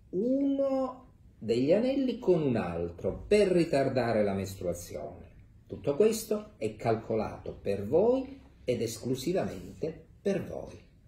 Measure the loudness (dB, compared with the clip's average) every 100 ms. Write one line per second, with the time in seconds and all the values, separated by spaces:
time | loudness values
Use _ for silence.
0 | -8 -2 0 2 2 0 0 0 -2 -6
1 | -18 -20 -20 -10 -2 2 4 4 4 0
2 | 0 0 2 4 4 0 -2 -4 -4 -4
3 | -4 -4 2 4 6 4 4 2 2 2
4 | 2 2 2 0 -4 -6 -4 -6 -8 -10
5 | -10 -12 -20 -20 -20 -20 -14 -6 -2 4
6 | 4 4 -2 -4 -6 -6 -6 -2 0 0
7 | 0 -2 -2 -6 -12 -8 -4 -2 2 4
8 | 6 4 0 -12 -20 -10 -2 -2 -2 -6
9 | -4 -2 0 -2 -2 -6 -12 -8 -8 -8
10 | -18 -6 -2 -2 -2 -8 -10 -16 -20 -20